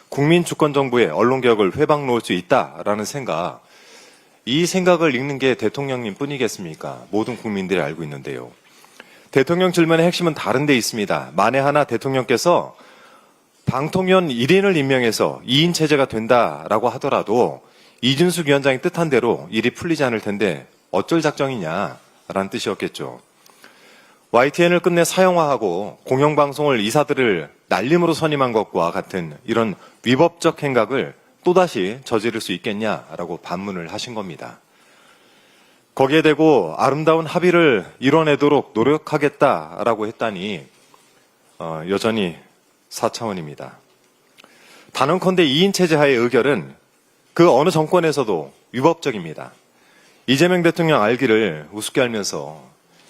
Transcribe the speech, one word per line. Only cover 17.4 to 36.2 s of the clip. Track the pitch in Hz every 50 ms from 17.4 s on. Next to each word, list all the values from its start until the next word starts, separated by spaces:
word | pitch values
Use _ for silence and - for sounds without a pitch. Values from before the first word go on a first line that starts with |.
| 113 82 69 64 - _ _ _ _ _ _ _
이준숙 | - 123 139 131 175 180 170 170 165
위원장이 | 143 143 139 135 139 131 127
뜻한 | - 180 - 165 170 160
대로 | 135 117 113 120 98 71 69 -
일이 | 110 110 110 123
풀리지 | - - - 175 165 143 143
않을 | 127 117 107
텐데 | - 107 101 104 110 98 80 69 65 - _ _ _ _
어쩔 | - 92 104 - 170 170
작정이냐라는 | 156 156 139 - 143 135 131 117 87 78 80 92 101 76 65 - _ _ _ _ _ - 90 98 98 95
뜻이었겠죠. | - 117 - 117 98 - - 85 - - 78 65 62 62 - _ _ _ _ _ _ _ - - _ _ _ - - - _ _ _ _ _ _
와이티엔을 | - 117 123 147 143 - 170 175 175 175
끝내 | 170 180 175 170 165
사형화하고 | 156 - - 185 185 180 175 160 147 139 120 113 98 85 90 104 101 - - -
공영방송을 | - 127 131 143 151 151 143 147 143 139 143 151 147 135 113
이사들을 | 101 107 113 151 143 - 143 131 131 117 98 85 76 71 - _ _
날림으로 | - - 92 101 127 165 175 175 165 160
선임한 | - 160 156 151 143 135 123
것과 | 113 110 101 - - 95 85 85
같은 | 85 92 87 - - 95 85 80 73 - -
이런 | - 113 113 113 110 87 - - - - _ -
위법적 | 113 127 131 165 170 - _ - 165 156 -
행각을 | - 143 131 120 107 101 131 131 92 71 - _ _ _ _ _ -
또다시 | 180 180 185 180 170 - 113 90 92 110 135 139
저지를 | - 120 110 98 117 107 110
수 | - -
있겠냐라고 | 98 87 - 120 104 101 110 107 95 73 - - 80 82 87 82 87 82
반문을 | - - 87 90 98 101 98 90 85 80
하신 | 92 107 - 123 120
겁니다. | 110 101 92 78 67 - - - - _ _ _ _ _ _ _ _ _ _ _ _ _ _ _ _ _ _ _ _ _ _ _ _ _ _ _
거기에 | - 135 131 143 160